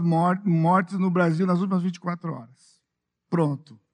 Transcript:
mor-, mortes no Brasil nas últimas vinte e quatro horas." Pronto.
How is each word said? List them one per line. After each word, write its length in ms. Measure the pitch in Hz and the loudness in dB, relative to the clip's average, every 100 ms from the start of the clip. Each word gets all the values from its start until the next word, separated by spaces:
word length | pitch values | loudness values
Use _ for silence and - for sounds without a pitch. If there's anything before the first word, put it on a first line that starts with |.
mor-, 420 | 170 165 175 185 202 | 0 2 2 0 0
mortes 540 | 165 165 185 185 196 | 2 4 2 0 -2
no 100 | 190 | 0
Brasil 380 | 175 170 160 185 | 2 2 2 0
nas 120 | 175 | 0
últimas 220 | 196 190 | 0 -2
vinte 140 | 180 175 | -2 -6
e 40 | |
quatro 320 | 180 175 170 | -8 -8 -10
horas." 480 | 135 120 127 _ _ _ _ _ _ _ | -12 -14 -20 _ _ _ _ _ _ _
Pronto. 500 | 175 156 139 - 110 _ | -2 0 -2 -10 -20 _